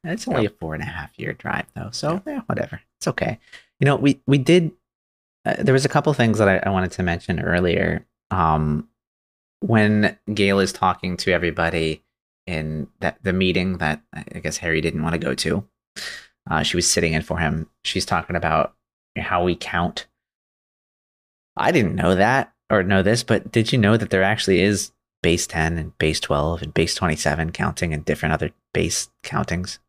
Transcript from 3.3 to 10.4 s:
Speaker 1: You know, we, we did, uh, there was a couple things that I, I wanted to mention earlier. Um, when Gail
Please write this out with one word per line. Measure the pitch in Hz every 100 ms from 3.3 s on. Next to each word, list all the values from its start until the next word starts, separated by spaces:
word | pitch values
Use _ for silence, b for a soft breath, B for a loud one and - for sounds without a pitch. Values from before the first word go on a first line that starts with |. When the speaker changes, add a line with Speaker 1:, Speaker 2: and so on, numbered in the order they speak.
| 110 B B B _
Speaker 1:
You |
know, | 139 143
we, | 143 - -
we | 139
did, | 127 175 165 - _ _ _ _ _ _
uh, | - -
there | -
was | 131
a | 139
couple | 156 147
things | 143 117 107
that | 101
I, | 95 -
I |
wanted | 95 90
to | -
mention | 90 85 - 85
earlier. | 85 87 90 87 85 80 - _ _
Um, | 92 82 78 76 76 - _ _ _ _ _ _ _
when | - 113 107 107 104 - -
Gail | 104